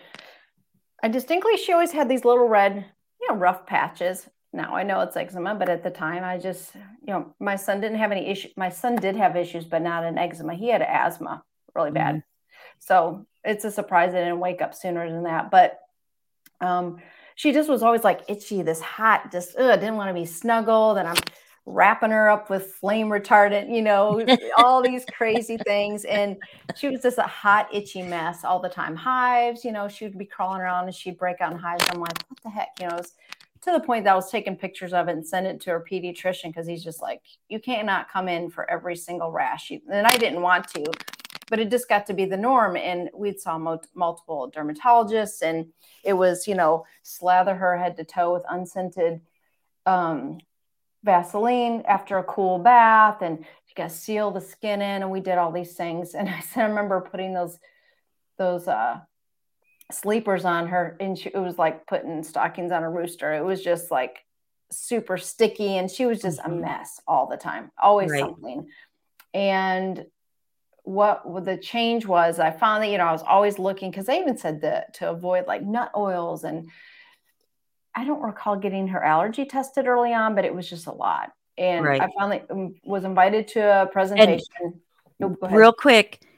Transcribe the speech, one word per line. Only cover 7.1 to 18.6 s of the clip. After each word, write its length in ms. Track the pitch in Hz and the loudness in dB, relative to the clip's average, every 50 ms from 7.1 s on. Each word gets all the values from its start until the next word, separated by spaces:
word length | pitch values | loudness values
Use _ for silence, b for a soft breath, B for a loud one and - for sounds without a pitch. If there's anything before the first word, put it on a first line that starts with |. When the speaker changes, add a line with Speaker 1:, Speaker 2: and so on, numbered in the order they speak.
| 196 170 - - - - | -6 -6 -6 -8 -12 -8
Speaker 1:
my 160 | 202 202 196 | -4 -4 -4
son 260 | 190 - - 196 196 | -4 -2 -2 -2 -2
didn't 160 | 208 214 220 214 | -2 -4 -2 0
have 140 | 220 202 | 0 0
any 160 | 202 190 - - | 0 -2 -2 -4
issue. 220 | 196 196 - - - | -6 -6 -8 -14 -8
My 140 | - 185 180 | -6 -6 -6
son 260 | 180 - - 247 240 | -6 -4 -4 -2 -2
did 200 | 220 185 196 196 | 0 -2 -2 0
have 200 | 214 202 175 165 | 2 2 2 2
issues, 300 | 175 175 175 - 170 165 | 2 -4 -4 -6 -10 -8
but 160 | 170 170 160 | -4 -4 -2
not 220 | 165 175 170 170 165 | -2 -2 -4 -2 -4
an 140 | 170 165 - | -4 -2 -2
eczema. 360 | 175 170 165 165 156 165 170 | -4 -4 -6 -8 -10 -10 -8
He 160 | 175 220 240 | -6 -2 0
had 120 | 226 180 | 2 2
asthma 600 | 156 - - 143 135 165 170 - - - - - _ _ _ _ _ _ - | 2 0 0 0 0 0 -2 -4 -10 -10 -10 -12 _ _ _ _ _ _ -4
really 160 | - 160 147 | -2 -2 -2
bad. 240 | 151 160 160 160 156 | 0 0 0 0 -2
Speaker 2:
Mm-hmm. 40 | 156 - _ _ _ _ b b b b b b b | -4 -6 _ _ _ _ b b b b b b b
Speaker 1:
So 460 | - - 190 185 165 170 - 196 - _ _ _ - | 0 4 4 4 4 2 -2 -8 -14 _ _ _ -4
it's 220 | 214 214 208 - | -4 -4 -4 -4
a 60 | 214 | -6
surprise 420 | 202 214 202 - 190 170 175 185 180 | -6 -6 -6 0 2 2 2 4 2
I 60 | 185 | 0
didn't 200 | 180 175 175 170 | -2 -2 -2 -2
wake 220 | 180 180 175 180 | -4 -4 -4 -4
up 120 | 151 - - | -6 -8 -8
sooner 340 | - - 185 175 170 170 165 | -8 -8 -6 -4 -4 -6 -6
than 140 | 165 170 175 | -6 -6 -6
that. 260 | 170 165 160 - 196 | -4 -4 -4 -4 4
But, 280 | 196 185 180 - - - _ _ _ _ _ _ _ _ _ _ _ _ _ _ _ - | 6 6 6 6 2 -6 _ _ _ _ _ _ _ _ _ _ _ _ _ _ _ -6
um, 360 | 180 180 180 180 180 175 175 175 b b b b b b b | -2 -2 0 0 -2 -4 -8 -10 b b b b b b b
she 160 | b - 302 | b 0 2
just 160 | 254 302 302 302 | 2 2 2 2
was 140 | 269 220 | 0 4
always, 220 | 226 233 233 226 233 | 4 4 4 6 4
like, 180 | 196 175 - - - | 2 2 2 -2 -8
"Itchy, 320 | 208 202 - - 208 190 | -10 -10 -8 -6 -6 -4